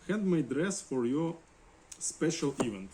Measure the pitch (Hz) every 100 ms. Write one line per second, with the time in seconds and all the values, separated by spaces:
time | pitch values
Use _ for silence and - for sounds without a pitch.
0 | - 214 190 165 123 131 196 190 - 131
1 | 117 143 165 165 - - - - - -
2 | - - 160 160 143 139 123 98 98